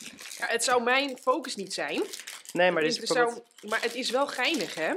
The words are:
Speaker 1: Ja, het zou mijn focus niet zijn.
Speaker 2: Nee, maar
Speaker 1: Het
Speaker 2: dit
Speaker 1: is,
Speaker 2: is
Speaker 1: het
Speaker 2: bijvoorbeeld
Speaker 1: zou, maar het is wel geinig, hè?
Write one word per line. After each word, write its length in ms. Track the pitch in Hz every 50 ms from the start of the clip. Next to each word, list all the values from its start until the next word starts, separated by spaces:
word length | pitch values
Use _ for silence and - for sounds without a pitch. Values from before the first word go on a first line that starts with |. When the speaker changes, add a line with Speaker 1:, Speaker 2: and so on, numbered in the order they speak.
| - - - - - - - -
Speaker 1:
Ja, 80 | -
het 180 | - 226 233 -
zou 180 | - 247 247 233
mijn 360 | 240 247 269 277 285 254 247
focus 380 | - - 254 330 262 277 -
niet 160 | 214 190 170 -
zijn. 300 | 175 160 143 160 233 381 427 - - - - - - - - -
Speaker 2:
Nee, 180 | 170 175 180
maar 120 | 180 165 156
Speaker 1:
Het 100 | 160 -
Speaker 2:
dit 80 | - -
Speaker 1:
is, 0 |
Speaker 2:
is 60 | -
Speaker 1:
het 100 | - 247
Speaker 2:
bijvoorbeeld 280 | 240 233 233 214 - _ _
Speaker 1:
zou, 120 | _ - 208 220
maar 100 | 226 220
het 120 | 233 233
is 160 | 247 254 -
wel 160 | 220 254 285
geinig, 480 | 285 - - 247 269 330 277 185 147 -
hè? 200 | - 156 170 269